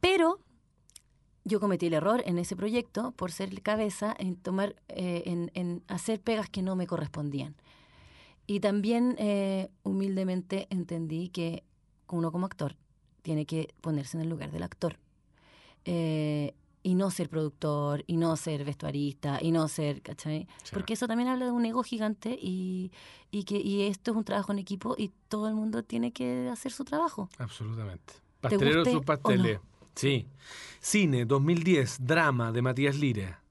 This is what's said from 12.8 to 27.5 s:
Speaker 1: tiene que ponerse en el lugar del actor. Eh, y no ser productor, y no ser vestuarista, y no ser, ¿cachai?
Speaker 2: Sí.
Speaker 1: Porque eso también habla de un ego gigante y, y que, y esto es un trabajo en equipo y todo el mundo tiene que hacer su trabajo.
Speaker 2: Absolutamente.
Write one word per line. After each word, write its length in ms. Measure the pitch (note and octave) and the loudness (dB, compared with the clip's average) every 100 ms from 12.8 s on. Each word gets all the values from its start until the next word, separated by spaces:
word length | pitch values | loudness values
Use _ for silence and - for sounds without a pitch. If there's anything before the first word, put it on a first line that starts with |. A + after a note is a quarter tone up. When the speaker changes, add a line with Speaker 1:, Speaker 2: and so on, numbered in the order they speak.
| _ _ _ _ | _ _ _ _
Speaker 1:
tiene 240 | - D#3 D3+ | -2 -2 0
que 280 | D#3+ D#3 - | -2 -4 -6
ponerse 360 | E3 D3+ C#3 E3 | -2 -2 -2 -4
en 60 | |
el 60 | D#3+ | -4
lugar 220 | D#3+ D3 | -4 -6
del 100 | D#3 | -6
actor. 360 | F3 - E3+ - _ _ _ _ _ - - _ | -8 -4 -4 -4 _ _ _ _ _ -20 -20 _
Eh, 680 | - E3+ E3 D#3 D3+ D3 C#3+ - _ _ | -4 -2 0 0 0 0 -2 -6 _ _
y 120 | F#3 F3+ | 0 2
no 140 | G3 | 2
ser 160 | F3+ D#3 | 0 -4
productor, 720 | D#3+ D3+ - D#3 D3 D3 C#3+ - | 0 -2 -2 -2 0 0 -2 0
y 80 | E3+ | 0
no 180 | E3 D#3 | 2 0
ser 280 | - D3+ | -2 -4
vestuarista, 760 | C#3+ C#3+ D3+ C#3+ C#3+ C#3 C#3+ C#3 | -4 -6 -4 -2 -2 -2 -4 -2
y 120 | E3 | 2
no 160 | E3 D#3 | 2 2
ser, 340 | - D3 C#3 | 0 -2 -4
¿cachai? 460 | - - D#3 D#3 F3+ - | -8 -8 -4 -4 -6 -14
Speaker 2:
Sí. 60 | - | -8
Speaker 1:
Porque 220 | G3 F#3+ | -6 -4
eso 120 | A3 B3 | -4 -2
también 220 | A3+ B3 | 0 0
habla 160 | B3+ | 0
de 80 | B3+ | 0
un 120 | A#3+ | 0
ego 200 | A#3 A#3 | 0 0
gigante 520 | A3+ A#3 G#3+ G#3 A3+ B3+ | -2 -2 -2 -2 -6 -6
y, 500 | F#3 F#3 F#3 F#3 F#3 - - - _ | -4 -4 -4 -4 -6 -12 -20 -20 _
y 140 | G#3 | -6
que, 120 | G3 G3+ | -2 -2
y 240 | G3+ G3+ | 0 0
esto 280 | G3+ G3 - | 0 0 -2
es 60 | A3 | -2
un 80 | |
trabajo 260 | G#3 G3+ G3 | 0 -2 -2
en 80 | G3+ | -4
equipo 380 | F#3+ G3 A3 B3+ | -4 -6 -4 -4
y 140 | G#3 - _ | -4 -8 _
todo 180 | G#3+ G#3+ | -4 -2
el 60 | |
mundo 300 | A3 G#3+ A3 | -2 -2 -4
tiene 280 | G#3+ A#3 A#3+ | -4 -2 -2
que 360 | A#3 B3 B3+ B3 | -2 -4 -2 -4
hacer 240 | A#3+ C4+ | -4 -8
su 120 | - | -8
trabajo. 440 | C4 D4+ E4 - F#3+ - | -4 0 -2 -2 -10 -8
Speaker 2:
Absolutamente. 760 | A2+ | -10